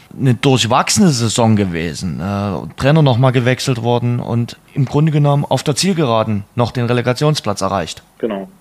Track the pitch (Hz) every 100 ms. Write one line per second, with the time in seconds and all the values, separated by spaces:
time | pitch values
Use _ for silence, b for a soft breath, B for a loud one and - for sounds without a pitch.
0 | B - 131 113 143 127 110 131 175 -
1 | 190 127 113 113 113 104 98 82 85 69
2 | 90 65 95 101 101 80 78 - 131 160
3 | 143 117 131 123 120 127 - 120 117 120
4 | 120 120 - 117 120 - _ - 131 147
5 | 160 151 143 143 143 131 - 143 185 170
6 | 135 113 110 104 101 - 117 127 120 123
7 | 120 120 151 151 110 98 95 98 80 -
8 | _ _ 113 98 95 -